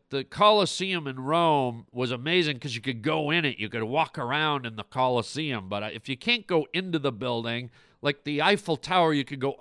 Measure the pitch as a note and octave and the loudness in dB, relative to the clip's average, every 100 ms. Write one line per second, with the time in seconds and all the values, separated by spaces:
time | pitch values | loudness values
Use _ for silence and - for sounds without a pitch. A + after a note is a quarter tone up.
0 | _ C#3 C3+ - G#3 G#3+ F3+ - F#3+ F3+ | _ -6 -6 4 6 6 4 0 -2 -2
1 | C#3+ C3 C3 E3 E3+ D3 B2+ A#2 - A#2+ | -4 -6 0 2 4 4 2 -2 -8 -4
2 | B2 B2 C#3 F3+ D#3 C3 C#3+ A#2 B2 A#2 | -2 -2 0 2 2 0 -6 -6 -6 -4
3 | B2 D#3 D3 E3+ D3 - G#2+ A#2 A2 C#3+ | 0 0 0 0 0 -2 -6 -4 -2 0
4 | D#3 - B2 C#3+ D#3 C#3+ A#2+ A2 - C3 | 0 -2 -2 0 0 0 -4 -10 -6 0
5 | B2+ B2 A2 C3+ D#3 A#2 F#2+ G2+ G#2 E2+ | 2 2 0 -4 -4 -4 -4 -6 -6 -8
6 | - C3 - A#3+ - E3+ C#3+ E3+ F#3+ E3 | -8 -6 -2 -2 0 0 0 -4 -4 -2
7 | C#3 A2 B2 A#2 A#2 A#2 B2 - _ _ | -2 -2 -4 -4 -4 -6 -8 -14 _ _
8 | C#3+ C#3+ - C#3+ E3 G3+ - D3+ - F#3 | -4 -4 -4 0 2 2 0 -4 0 4
9 | E3 D3 C3+ C#3 C#3 C#3 | 4 4 0 -4 -4 -4